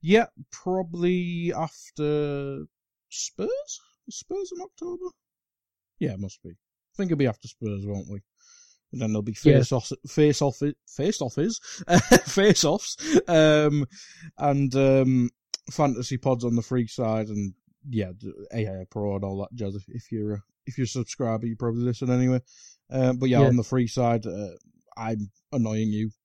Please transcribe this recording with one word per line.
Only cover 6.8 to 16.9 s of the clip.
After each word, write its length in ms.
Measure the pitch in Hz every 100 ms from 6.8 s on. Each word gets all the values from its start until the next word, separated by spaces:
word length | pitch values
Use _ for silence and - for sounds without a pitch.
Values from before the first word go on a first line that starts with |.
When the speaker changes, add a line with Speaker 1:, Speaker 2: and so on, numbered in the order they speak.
| _ -
Speaker 1:
think 140 | 190
it'll 80 | 156
be 80 | 131
after 200 | 107 120
Spurs, 380 | - 113 101 101
won't 240 | 101 95
we? 120 | 101 - _ _ _ _ _ _
And 100 | 127
then 100 | 113
there'll 100 | 107
be 140 | 104 107
Speaker 2:
Yeah. 140 | 151 139
Speaker 1:
face 140 | 127
off, 200 | 127 - - -
face 340 | - 151 143
off, 160 | 143 - 147 - _
face 340 | - 151 214
offs, 600 | 131 - 175 226 - -
<laughs> 40 | 185
uh, 120 | 175
face 640 | - 247 - - 202 175
offs, 320 | 151 143 - - 311 285 -
um, 580 | 165 156 151 151 147 135 - - - 165 -
and, 360 | 147 139 139 131
um, 540 | 135 135 131 127 120 _ _ - -
fantasy 480 | - 147 117 127 127
pods 260 | 135 123 120
on 100 | 117
the 60 |
free 260 | 110 127
side, 400 | 113